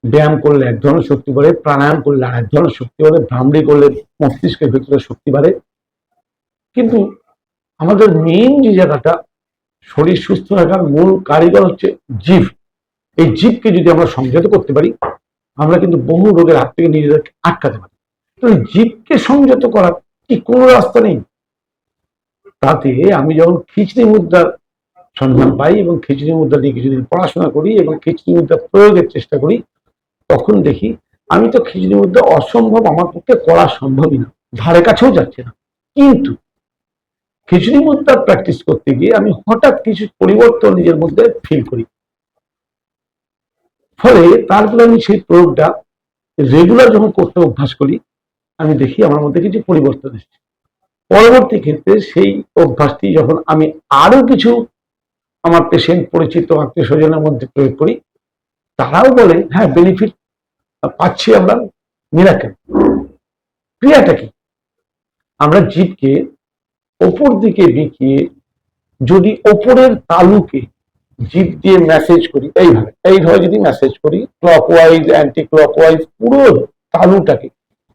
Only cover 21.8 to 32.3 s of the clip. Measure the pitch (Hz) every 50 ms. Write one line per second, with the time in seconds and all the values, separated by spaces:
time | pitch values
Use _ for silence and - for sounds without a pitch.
21.8 | _ _ _ _ _ _ _ _ _ _ _ _ _ _ _ _ - 135 160 160
22.8 | - 139 123 127 - 196 196 147 135 156 160 160 165 170 180 - - _ _ 202
23.8 | 208 185 - 254 233 220 214 214 170 165 170 180 170 - - _ _ _ _ _
24.8 | _ _ _ _ _ _ _ - 135 131 135 - 139 135 - - 139 160 190 214
25.8 | 190 170 170 151 - - 139 135 143 156 165 160 151 131 147 139 131 139 123 117
26.8 | 120 135 135 131 131 - - 175 185 - - 175 170 143 - 147 160 196 220 208
27.8 | 170 156 156 160 _ 160 170 - _ 180 175 170 160 139 165 156 - - - 196
28.8 | 208 208 202 180 160 - - 139 - _ - 139 131 156 214 - - _ _ _
29.8 | _ _ _ _ _ _ _ _ _ _ - - - - 214 202 156 147 - -
30.8 | 196 226 233 - _ _ _ _ _ _ 80 104 110 - - - - - - 92
31.8 | 92 92 101 101 - 180 185 196 185 -